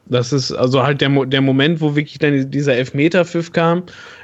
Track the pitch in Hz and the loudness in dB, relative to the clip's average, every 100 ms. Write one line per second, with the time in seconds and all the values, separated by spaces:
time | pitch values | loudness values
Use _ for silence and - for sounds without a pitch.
0 | - 123 120 143 127 - 127 139 143 143 | -4 -2 0 -2 -4 -2 0 2 2 2
1 | 139 139 131 135 135 135 147 165 151 147 | 2 2 2 2 2 2 2 0 -2 -2
2 | 147 - 151 139 135 139 143 120 127 139 | -4 -2 0 0 -2 -2 0 0 -2 0
3 | 160 185 170 170 170 170 165 175 180 - | 0 0 0 -4 -4 0 0 0 -4 -16
4 | - - | -20 -20